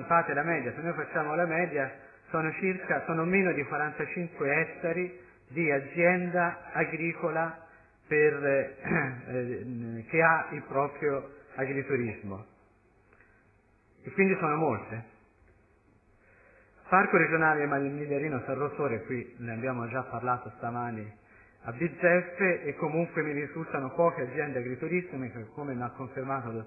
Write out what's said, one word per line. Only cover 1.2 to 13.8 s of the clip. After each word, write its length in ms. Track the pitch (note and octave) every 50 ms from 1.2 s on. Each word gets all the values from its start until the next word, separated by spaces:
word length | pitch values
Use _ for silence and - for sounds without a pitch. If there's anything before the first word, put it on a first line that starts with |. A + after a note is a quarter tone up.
| D3+ D3 D3+
la 100 | E3+ F3
media, 480 | E3 D#3+ E3+ F3+ E3 D3 C#3+ C3+ C3 - - - - - - _ -
sono 200 | - D#3+ D#3+ D#3+ D#3
circa, 500 | - G3 F#3+ F#3 F3+ - - E3 C#3 -
sono 200 | - E3 D#3+ D#3+
meno 280 | F3 F#3+ G3 F#3+ F3+ D3+
di 100 | D3 C#3
quarantacinque 960 | - D#3 C#3+ D3+ D3+ D3 - D3+ C#3+ - F3+ F3 E3 - - D3+ C#3 C#3+ D#3
ettari 580 | D#3+ D#3 - - - E3 E3 F3 F3+ F3 - - - - - _ _ _
di 220 | B2 D#3+ E3+ D3+
azienda 1000 | C#3+ C#3 C#3 - - F3 E3+ F3 F3+ F3+ F3+ F3 E3+ F3+ E3+ F3 - - - -
agricola 960 | - D3+ E3 D3 D#3+ D3+ D#3+ E3+ D#3+ - - D#3+ D#3 D#3+ E3 E3 E3 - - - - - - _ _ _ _
per, 360 | - D#3 D3+ D3+ D3+ C#3+ C#3+ C#3+
eh, 320 | C#3 C#3 C3+ C3 - - -
<clears throat> 480 | - C#3+ E3+ E3 C#3+ C3 B2+ B2 C3 -
eh, 760 | B2 B2+ B2 A#2+ A#2+ F#2 G#2+ B2 B2 A#2 A#2+ A#2 A2+ A2+ A2 -
che 120 | - D#3+ D#3+
ha 240 | E3 E3 D#3 - -
il 120 | D3+ D3+ -
proprio 720 | - C3+ C3+ C#3+ C#3+ - - D#3 D3 C#3 C3+ - - - - - - -
agriturismo. 920 | - C3+ C3 C#3 C3+ B2+ - C#3+ B2 A#2+ A2+ G2+ - - G2+ F#2+ G2 A2 - - _ _ _ _ _ _ _ _ _ _ _ _ _ - _ _ _ _ _ _ _ _ _ _ _